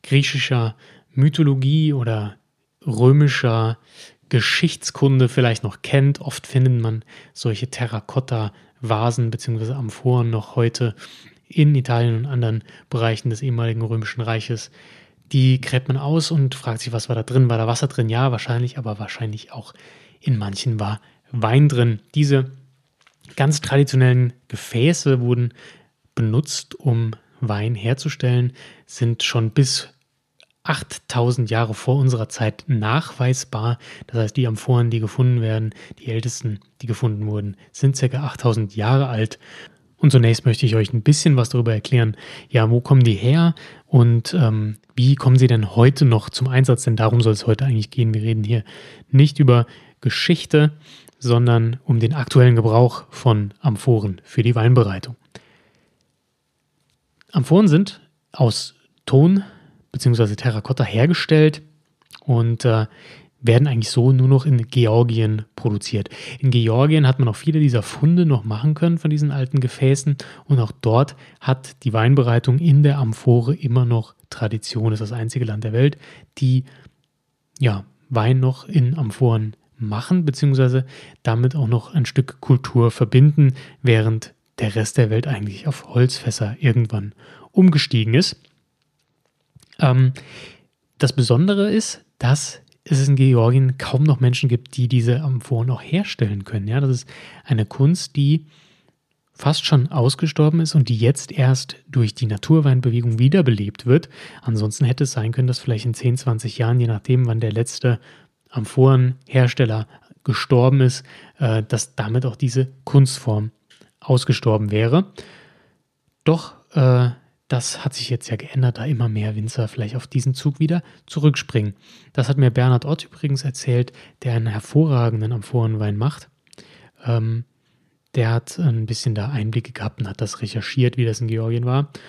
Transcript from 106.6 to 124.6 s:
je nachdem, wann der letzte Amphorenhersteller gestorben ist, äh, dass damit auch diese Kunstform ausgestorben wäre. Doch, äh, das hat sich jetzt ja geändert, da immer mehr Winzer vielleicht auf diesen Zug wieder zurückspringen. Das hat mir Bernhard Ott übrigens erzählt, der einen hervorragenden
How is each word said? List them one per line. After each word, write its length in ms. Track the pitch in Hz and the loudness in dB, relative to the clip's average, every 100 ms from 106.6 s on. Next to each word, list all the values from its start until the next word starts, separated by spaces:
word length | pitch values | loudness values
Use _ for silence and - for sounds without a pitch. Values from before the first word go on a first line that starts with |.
| 117 123 | 0 0
je 60 | 117 | 0
nachdem, 400 | 107 - 127 120 | -2 -2 0 0
wann 140 | 113 | -2
der 120 | 113 | -2
letzte 460 | 107 117 - 127 120 - - _ _ _ | -4 -4 -2 -2 -2 -6 -20 _ _ _
Amphorenhersteller 1400 | - 107 - 131 131 127 127 _ 131 127 - 117 110 107 _ _ _ | -10 -6 2 4 4 2 -2 _ 0 2 2 -2 -2 -8 _ _ _
gestorben 580 | - 113 - 127 127 139 | -6 -4 0 2 4 4
ist, 240 | 127 123 - - - - | 2 0 -10 -20 -18 -4
äh, 260 | 123 110 | -2 0
dass 320 | 110 113 - - | -2 -4 -6 -8
damit 280 | 107 120 | -4 -2
auch 120 | 131 107 | -4 -4
diese 320 | 131 127 131 - | -4 -2 -4 -6
Kunstform 640 | - 143 131 - - 107 110 - _ _ _ _ | 0 4 4 0 -4 -4 -4 -10 _ _ _ _
ausgestorben 720 | - 127 - - 120 107 107 | -2 0 0 -2 0 0 0
wäre. 420 | 107 117 151 196 - - - _ _ _ _ _ _ _ _ | 0 2 2 0 -6 -20 -20 _ _ _ _ _ _ _ _
Doch, 320 | - 165 - - _ | -2 -2 -2 -20 _
äh, 360 | 160 127 123 123 120 _ _ - | 0 4 4 2 -2 _ _ -6
das 360 | 127 - - | -6 -6 -8
hat 100 | 139 | -8
sich 140 | - - | -8 -8
jetzt 200 | 120 - | -8 -6
ja 80 | 107 | -10
geändert, 420 | - 135 123 117 | -6 -2 -2 -2
da 80 | 123 | -4
immer 220 | 123 117 | -2 -2
mehr 280 | 107 107 107 | -2 -4 -6
Winzer 320 | 110 - 110 | -6 -6 -6
vielleicht 260 | - 107 | -6 -8
auf 140 | 123 - | -8 -6
diesen 260 | 135 131 | -4 -4
Zug 240 | 131 151 139 | -4 -4 -2
wieder 240 | 156 170 - _ - | -2 -2 -6 _ -14
zurückspringen. 680 | - 147 135 - 120 101 - _ - _ | -2 0 0 -2 -4 -4 -8 _ -20 _
Das 160 | - 123 | -4 -2
hat 100 | 139 | 2
mir 120 | 131 | 2
Bernhard 340 | 117 127 123 143 | 2 2 2 0
Ott 180 | 143 | -6
übrigens 400 | - - 147 135 | -8 -8 -6 -4
erzählt, 480 | 139 127 - 123 123 - - - | -6 -8 -2 -2 -2 -8 -20 -12
der 120 | 127 | -4
einen 140 | 120 113 | -4 -4
hervorragenden 840 | 107 | -6